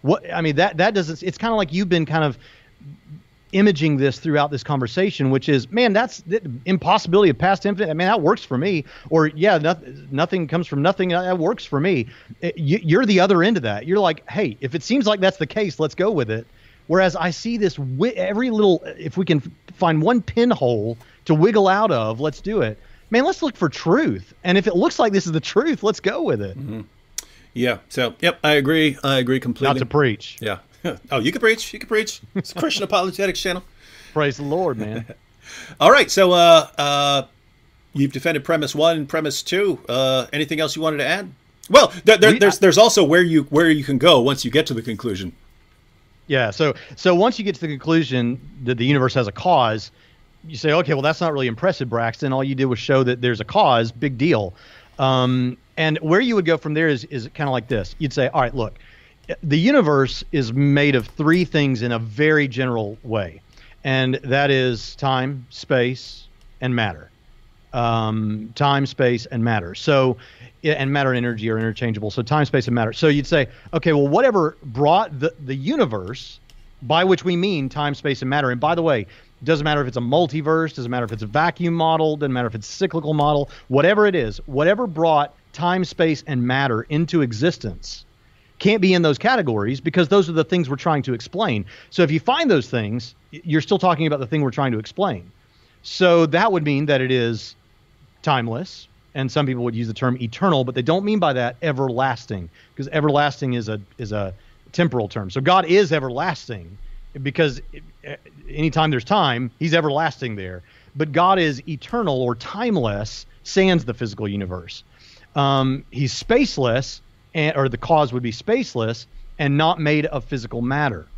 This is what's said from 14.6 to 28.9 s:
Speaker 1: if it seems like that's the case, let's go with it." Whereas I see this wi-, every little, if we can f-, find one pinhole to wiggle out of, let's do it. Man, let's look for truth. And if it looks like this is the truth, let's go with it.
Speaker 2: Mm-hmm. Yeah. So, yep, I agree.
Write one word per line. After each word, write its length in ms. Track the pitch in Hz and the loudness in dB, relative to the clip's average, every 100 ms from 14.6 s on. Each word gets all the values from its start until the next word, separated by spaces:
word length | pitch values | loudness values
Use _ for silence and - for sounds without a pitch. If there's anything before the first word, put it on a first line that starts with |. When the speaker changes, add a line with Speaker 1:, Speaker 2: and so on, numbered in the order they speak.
Speaker 1:
if 140 | 131 | -8
it 80 | 156 | -8
seems 240 | - 262 214 | -2 0 2
like 140 | 208 | 2
that's 160 | 190 185 | 0 0
the 100 | 156 | -6
case, 320 | 220 202 139 | -4 -4 -2
let's 160 | 156 | -4
go 160 | - 190 | 0 0
with 200 | 185 113 | 0 -2
it." 160 | 110 117 - - _ - | -4 -8 -20 -20 _ 0
Whereas 280 | 175 190 | 2 2
I 160 | 175 175 | 2 -4
see 280 | 156 226 233 | -4 -6 -2
this 180 | 196 - | -2 -2
wi-, 380 | 135 131 226 208 | -8 -2 -2 0
every 340 | 185 208 254 | -4 -2 -2
little, 320 | 220 202 165 - - | 4 4 4 -2 -10
if 180 | 160 180 | -8 -4
we 80 | |
can 140 | 185 151 | 0 0
f-, 360 | - - - - | -2 -18 -20 -2
find 260 | 175 156 | 2 2
one 200 | 165 247 | 2 0
pinhole 720 | - - 247 214 123 117 107 113 - _ - | 0 0 2 2 0 0 -4 -8 -16 _ 0
to 80 | |
wiggle 340 | 151 190 220 196 | 4 4 4 4
out 220 | 196 220 | 4 2
of, 300 | 131 110 113 | 0 -2 -2
let's 200 | 151 151 | -6 -6
do 220 | 185 214 | -4 -2
it. 160 | 113 107 - - _ | -2 -4 -18 -20 _
Man, 140 | 226 | 0
let's 180 | 302 381 | 0 -2
look 140 | 311 - | -4 -2
for 120 | 165 | -4
truth. 640 | - 165 226 302 95 - _ | -2 0 2 2 -4 -10 _
And 120 | 180 190 | 0 0
if 100 | 202 | 2
it 80 | |
looks 240 | 175 311 - | 0 0 2
like 140 | 233 | 2
this 140 | 196 170 | 2 -2
is 60 | |
the 80 | 156 | -4
truth, 420 | - 202 320 247 | 0 0 0 -2
let's 180 | 208 - | -2 -2
go 220 | 190 233 | -4 -2
with 180 | 294 120 | -2 -2
it. 180 | 98 101 | -4 -10
Speaker 2:
Mm-hmm. 220 | 104 110 98 _ _ - - - _ | -12 -12 -14 _ _ -18 -18 -20 _
Yeah. 260 | 117 123 104 _ | -2 -2 -2 _
So, 240 | - 120 - | -4 -4 0
yep, 180 | 170 170 | -2 0
I 100 | 151 | 2
agree. 440 | 151 139 160 156 | 2 4 2 2